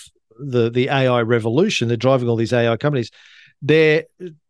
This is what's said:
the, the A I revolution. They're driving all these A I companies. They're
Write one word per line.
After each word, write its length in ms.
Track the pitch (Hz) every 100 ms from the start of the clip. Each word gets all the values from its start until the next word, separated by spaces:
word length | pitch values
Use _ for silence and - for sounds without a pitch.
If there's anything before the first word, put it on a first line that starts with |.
| - _ _ 113
the, 320 | 139 123 117
the 160 | 123 127
A 220 | 139 131
I 140 | 123
revolution. 640 | 113 120 110 127 208 - 117
They're 80 | 117
driving 320 | 131 135 120
all 80 | 113
these 160 | 113
A 160 | 120 117
I 80 | 117
companies. 340 | 147 139 110 - - - - _
They're 420 | 143 156 156 156 160 _ 180 156